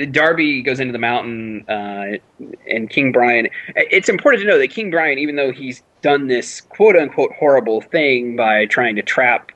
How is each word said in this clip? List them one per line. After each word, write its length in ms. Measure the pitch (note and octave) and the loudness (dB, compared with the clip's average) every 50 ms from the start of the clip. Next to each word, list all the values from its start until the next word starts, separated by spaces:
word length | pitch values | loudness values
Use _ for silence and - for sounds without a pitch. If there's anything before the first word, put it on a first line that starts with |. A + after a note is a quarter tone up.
| C#3+ C#3+ | -6 -4
Darby 500 | C3 D3+ D3+ D#3+ E3+ E3 D#3 D3 C#3+ C3 | 0 0 2 2 2 2 0 0 0 -2
goes 180 | A#2+ C3+ B2+ C3 | -2 -4 -4 -2
into 120 | C3+ B2+ | -4 -4
the 80 | A#2+ A#2 | -4 -2
mountain, 680 | A#2 A#2 A#2+ A#2+ G2+ A#2 A#2 A2+ A2+ A2 A2 G#2 G#2 - | -2 -2 -2 -2 -4 -6 -8 -8 -8 -10 -10 -10 -8 -8
uh, 500 | G#2+ G#2 G#2 G#2 G2+ G2+ G2+ G2+ G#2 G2 - _ _ - - - - - - - | -6 -6 -6 -8 -8 -8 -8 -8 -8 -10 -12 _ _ -20 -20 -18 -18 -12 -8 -6
and 200 | G#2+ A2+ A2+ G#2+ | -4 -4 -6 -4
King 220 | - C#3+ C#3 C3 | -2 0 0 2
Brian. 360 | B2 B2+ B2 A#2+ A#2+ A#2 A2+ A2 - - - - - | 2 2 4 4 2 2 0 -2 -4 -10 -14 -6 -4
It's 340 | - E3 - - F#3+ F#3 - | -2 0 0 0 0 2 0
important 320 | G#3 F3+ - D4 C4 G3+ G3 | 0 2 2 2 2 2 2
to 40 | G#3 | 2
know 120 | F#3 D3 | 2 4
that 80 | C3 C3 | 2 0
King 240 | - A3+ A3 F#3+ | -2 -6 -6 -4
Brian, 260 | E3 E3 D#3+ D#3 C#3 C3+ | -2 0 0 0 0 -2
even 180 | D3 D3+ C#3+ | -2 -4 -2
though 160 | C#3+ C#3+ C3+ | -2 -2 -2
he's 300 | B2 C3+ C3+ B2+ A#2+ - _ _ _ _ | -4 -6 -10 -12 -12 -14 _ _ _ _
done 260 | - D3 C#3+ C#3+ C#3 B2+ | 0 2 2 2 2 0
this 340 | B2+ A#2+ - - - - | -2 -2 -2 -4 -12 -16
quote-unquote 720 | - - - - G3+ A3 F#3+ E3+ D3+ C3+ - - C#3 - - | -18 -10 0 4 4 6 6 6 4 2 0 -2 -2 -2 -2
horrible 480 | - D#3 D3 C#3 C3 A2 A2+ A2 A2 | 0 2 4 4 4 4 2 -2 -2
thing 540 | - - - E3 D3+ C#3 C3 B2 A#2+ A#2+ A#2+ | -2 -2 -2 0 2 2 2 0 0 -2 -2
by 300 | A#2+ A#2 A2 G#2+ G#2+ G#2+ | 0 2 2 4 2 2
trying 300 | G#2+ - - B2 A#2 A2 G#2 | 0 0 0 0 0 -2 -2
to 40 | |
trap 500 | G2 - - - B2+ A#2+ A#2 - - - - | -4 -2 0 2 2 2 2 0 -2 -8 -20